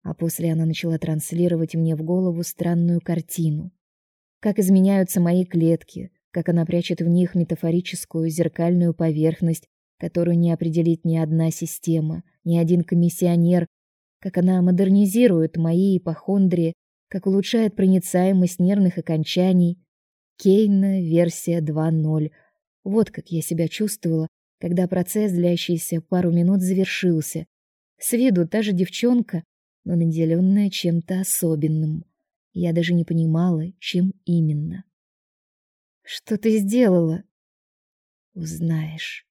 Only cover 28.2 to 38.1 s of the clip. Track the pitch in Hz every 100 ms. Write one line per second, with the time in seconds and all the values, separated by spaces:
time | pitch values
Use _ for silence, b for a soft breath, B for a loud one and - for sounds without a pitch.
28.2 | 262 180 170 - 214 180 180 - 240 247
29.2 | - 170 - _ _ _ - 170 165 160
30.2 | 160 165 185 202 202 - 175 170 165 185
31.2 | 190 - 170 156 156 156 156 160 - _
32.2 | _ _ _ 185 175 165 170 175 160 165
33.2 | 165 160 180 160 165 - - 175 185 -
34.2 | - 170 160 147 160 185 - _ _ _
35.2 | _ _ _ _ _ _ _ _ - -
36.2 | - 208 226 220 196 240 226 180 160 165
37.2 | - _ _ _ _ _ _ _ _